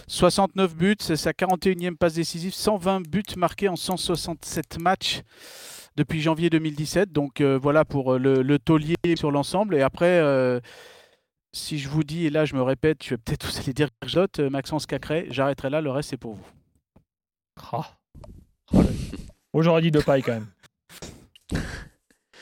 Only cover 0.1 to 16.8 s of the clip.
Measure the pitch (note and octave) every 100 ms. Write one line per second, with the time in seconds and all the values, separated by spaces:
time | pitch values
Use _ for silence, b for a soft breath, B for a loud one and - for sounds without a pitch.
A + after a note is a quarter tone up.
0.1 | - F3 F3+ F#3+ F#3+ F#3+ D#3+ F#3+ G#3 -
1.1 | D#3 E3 - F3+ F3+ F#3+ F3+ F3+ E3 F3
2.1 | D#3+ E3 E3+ F3+ - - G#3 F3 F#3+ E3
3.1 | F3+ G#3 F#3 E3+ - G3 E3+ - F3+ -
4.1 | E3 - D#3+ - - - - E3+ F#3+ -
5.1 | - - b b b b b b - C#3+
6.1 | D#3+ D#3 D#3+ E3+ D#3+ D#3 D3 D3+ E3+ G3
7.1 | D3 C#3+ - C#3+ C3+ C#3+ D3+ D3+ C#3+ C3
8.1 | B2+ C3 C3 C3 C#3+ - D#3 D3+ E3+ F3
9.1 | E3 D3+ C#3+ C3+ F3+ G#3+ D#3 C3+ - F3
10.1 | F3+ D3 C3+ B2+ B2 - b b b b
11.1 | b b _ _ - - D3+ C#3 D3+ D3
12.1 | D#3+ D#3+ D3+ D3 C3+ B2+ C3+ D#3 D#3 -
13.1 | A#2+ - - - - C#3 B2+ D3 - B2+
14.1 | D#3+ G3 - C#3 C#3 - D#3 - C3+ -
15.1 | D#3 - B2 C#3 C3+ C3+ D3+ D3+ C3 D3+
16.1 | B2+ A#2 G2+ - _ _ _